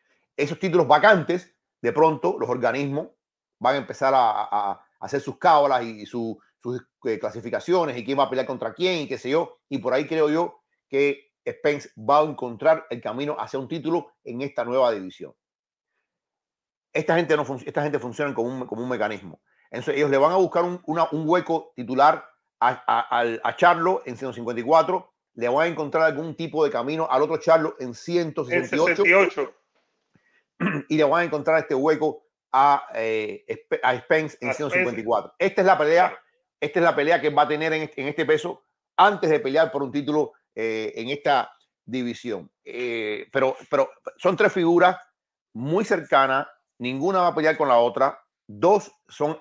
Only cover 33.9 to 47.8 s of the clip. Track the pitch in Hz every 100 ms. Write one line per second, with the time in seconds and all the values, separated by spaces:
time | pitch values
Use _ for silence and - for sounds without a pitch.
33.9 | 123 - 160 156 - 123 131 147 180 185
34.9 | 113 110 107 - - 190 202 190 165 151
35.9 | 170 - - _ _ _ - 147 180 170
36.9 | 143 147 165 147 147 151 151 160 156 151
37.9 | - 139 147 151 156 170 - _ _ _
38.9 | - 196 196 165 147 135 147 165 135 135
39.9 | 143 147 151 135 _ _ - 113 110 107
40.9 | 113 117 147 156 135 - _ _ _ -
41.9 | 127 120 113 123 98 71 _ - 120 123
42.9 | 117 107 104 - 135 131 - - 139 135
43.9 | - - - 180 185 208 190 170 175 180
44.9 | 185 - _ _ _ _ 107 139 180 196
45.9 | 180 143 143 135 135 - _ _ - 123
46.9 | 135 175 190 175 156 156 156 143 120